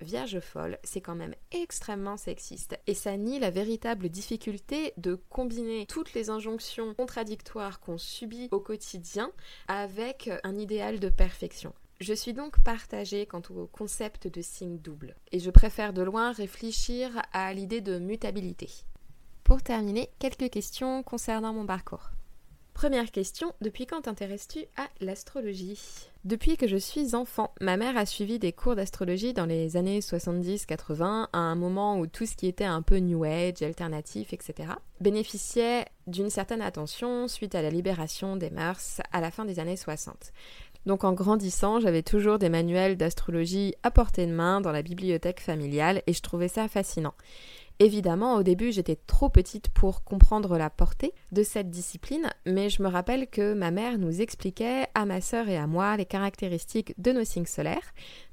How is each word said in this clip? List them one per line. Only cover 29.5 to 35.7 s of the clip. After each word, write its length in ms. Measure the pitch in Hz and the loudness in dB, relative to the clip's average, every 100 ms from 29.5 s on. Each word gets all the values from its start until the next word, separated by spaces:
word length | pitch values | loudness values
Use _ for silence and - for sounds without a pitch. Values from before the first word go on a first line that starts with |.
| 165 165 175 | 0 0 0
années 240 | 180 202 | 0 -2
soixante-dix, 640 | 202 170 175 175 175 202 - | -2 -4 -2 -2 -2 -4 -4
quatre-vingts, 640 | 160 - 151 175 220 220 | -8 -6 -2 0 0 -2
à 60 | 170 | -2
un 180 | 165 165 | 0 0
moment 420 | 175 190 208 202 | -2 0 0 0
où 80 | 160 | -2
tout 200 | - 226 | -4 -6
ce 100 | - | -4
qui 120 | 185 | -4
était 180 | 180 202 | -2 -2
un 160 | 165 | 2
peu 160 | 160 190 | 6 6
New 260 | 180 165 | 6 2
Age, 380 | 156 160 175 175 | 0 0 -2 -2
alternatif, 720 | 151 165 170 151 151 - - | -4 -4 -6 -8 -8 -10 -8
et 60 | 180 | -10
cetera, 380 | - 151 156 - - - | -12 -12 -10 -12 -14 0
bénéficiait 880 | 196 208 214 202 - 240 233 | 2 2 0 -6 -4 0 0